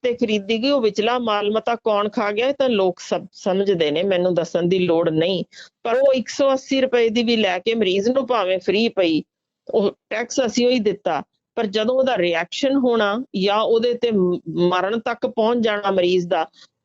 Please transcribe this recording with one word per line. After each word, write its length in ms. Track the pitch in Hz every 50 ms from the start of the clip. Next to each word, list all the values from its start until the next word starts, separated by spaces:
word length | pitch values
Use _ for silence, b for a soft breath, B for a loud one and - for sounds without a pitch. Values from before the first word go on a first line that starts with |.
ਤੇ 100 | - 247 240
ਖਰੀਦੀ 440 | 240 240 214 214 208 196 190 226 220 226
ਗਈ, 60 | 277
ਉਹ 120 | 285 277
ਵਿਚਲਾ 360 | 226 214 208 - 202 226 240 254
ਮਾਲ 300 | 240 220 208 208 208 208
ਮਤਾ 220 | 214 220 214 - 233
ਕੌਣ 340 | 226 - 226 214 202 208 214
ਖਾ 220 | 208 247 220 202
ਗਿਆ, 160 | 208 208 240 269
ਇਹ 60 | 277
ਤਾਂ 140 | - 269 254
ਲੋਕ 300 | 240 202 190 185 180 -
ਸਭ 260 | - - 202 180 214 - _
ਸਮਝਦੇ 560 | - - 208 180 190 202 196 202 170 165 151
ਨੇ, 120 | 147 156 185
ਮੈਨੂੰ 300 | 196 190 175 175 180 175
ਦੱਸਣ 340 | 165 170 165 - 175 175 175
ਦੀ 120 | 185 185
ਲੋੜ 300 | 180 175 165 165 170 165
ਨਹੀਂ। 340 | 160 160 165 180 196 175 - - B B B B B _ _
ਪਰ 120 | 240 226 254
ਉਹ 160 | 269 - -
ਇੱਕ 160 | 262 220 -
ਸੌ 220 | - - 285 277 269
ਅੱਸੀ 280 | 262 - - 269 269
ਰੁਪਏ 260 | 254 262 254 240 233 226
ਦੀ 140 | 214 247 240
ਵੀ 120 | 220 233
ਲੈ 220 | 220 214 190 175 180
ਕੇ 140 | - 220 226
ਮਰੀਜ਼ 340 | 233 214 185 180 196 196 233
ਨੂੰ 160 | 254 269 262 226
ਭਾਵੇਂ 300 | 254 226 196 180 185 185
ਫ੍ਰੀ 280 | 180 - 185 208 226 233
ਪਈ, 320 | - - 185 165 160 151 - - _ _ _ _ _ _ _ -
ਉਹ 220 | - 233 202 202 - _ _ _
ਟੈਕਸ 300 | 220 214 240 233 - - 262
ਅਸੀਂ 200 | 226 202 - 240 247
ਉਹੀ 120 | 254 254
ਦਿੱਤਾ, 420 | 208 208 190 202 _ 180 160 143 - - _ _ _ _ _ -
ਪਰ 80 | 226 208
ਜਦੋਂ 280 | 190 214 214 226 254
ਉਹਦਾ 220 | 262 262 262 247 208
ਰਿਐਕਸ਼ਨ 580 | 175 175 170 165 170 - - - - 269 269
ਹੋਣਾ 480 | 277 247 254 233 226 214 202 202 233 269 - - 202
ਜਾਂ 200 | 185 202 202 214
ਉਹਦੇ 360 | 220 - 233 226 226 247 240
ਤੇ 180 | 240 - 240
ਮ-, 280 | 220 202 180 180 180 165 - 165 156 165 175 180
ਮਰਨ 320 | 180 185 180 190 220 233
ਤੱਕ 280 | 220 247 233 - - 226
ਪਹੁੰਚ 360 | 214 - 214 220 240 240 220
ਜਾਣਾ 280 | 226 208 208 202 196
ਮਰੀਜ਼ 360 | 196 190 180 180 185 185 175 175
ਦਾ, 160 | 185 175 160 - B B B B _ _ _